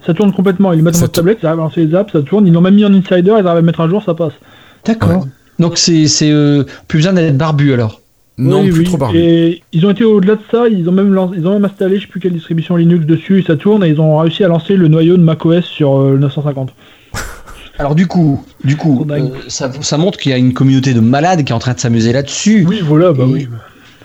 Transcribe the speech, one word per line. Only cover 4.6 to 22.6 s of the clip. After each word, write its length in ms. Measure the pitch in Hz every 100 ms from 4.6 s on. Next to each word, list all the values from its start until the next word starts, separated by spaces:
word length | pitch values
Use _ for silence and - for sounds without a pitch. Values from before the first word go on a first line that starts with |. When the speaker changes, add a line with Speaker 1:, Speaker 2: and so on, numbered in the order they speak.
| - _ -
Speaker 3:
D'accord. 380 | 226 170 180
Speaker 2:
Ouais. 60 | 139 - _ -
Speaker 3:
Donc, 180 | 170 170
c'est, 300 | - 165 151
c'est, 240 | - 151
euh, 320 | 151 147 147 135 - -
plus 120 | 160
besoin 140 | 175
d'être 240 | 190 160 135
barbu, 360 | 160 147 143
alors. 280 | 123 113 - _ _ _ -
Speaker 2:
Non, 240 | 131 190
Speaker 1:
Oui, 80 | 196
Speaker 2:
plus 100 | 165
Speaker 1:
oui. 60 | 180
Speaker 2:
trop 120 | 170
barbu. 200 | 131 165
Speaker 1:
Et 460 | 170 165 165 180 _
ils 140 | 165 196
ont 60 |
été 120 | 196
au-delà 320 | 226 214 190 214
de 60 | -
ça, 160 | 233 240
ils 220 | 208 165
ont 20 |
même 220 | 185 202
lan-, 180 | 190 185 190
ils 120 | 160
ont 60 |
même 100 | 202 202
installé, 300 | 196 190 202
je 40 |
sais 60 | -
plus 120 | 180
quelle 140 | 185
distribution 420 | 170 - 165 160 175
Linux 300 | 170 175 151
dessus, 340 | 160 - 196
et 40 |
ça 120 | 180 151
tourne, 280 | 202 214
et 60 | 175
ils 120 | 151
ont 160 | 156 156
réussi 260 | 165 160
à 40 | 190
lancer 260 | 170 165 196
le 120 | 165
noyau 260 | 160 165 185
de 60 |
mac 220 | 165 156 165
O 80 |
S 100 | 175 175
sur, 320 | - 143 135
euh, 100 | 135
le 60 | 135
neuf 140 | 143
cent 100 | 147
cinquante. 300 | 147 139 131 _ - _ _
Speaker 3:
<laughs> 680 | - - - - - - -
Alors 160 | 143 151
du 120 | 185
coup, 360 | 180 156 135 - _
du 120 | 135 151
coup, 200 | 165 123
Speaker 1:
Trop 100 | 147
dingue. 260 | 147 143
Speaker 3:
euh, 60 | 131 123
ça, 240 | - 135 135
ça 160 | - 147
montre 200 | 185 -
qu'il 120 | 139
y 40 | 127
a 20 |
une 160 | 127
communauté 400 | 127 135 135 135
de 60 | 120
malades 440 | 113 139 170 180 131
qui 60 |
est 20 | 117
en 40 |
train 140 | 127
de 60 | 123
s'amuser 320 | 123 117 113
là-dessus. 520 | 127 139 - 202 214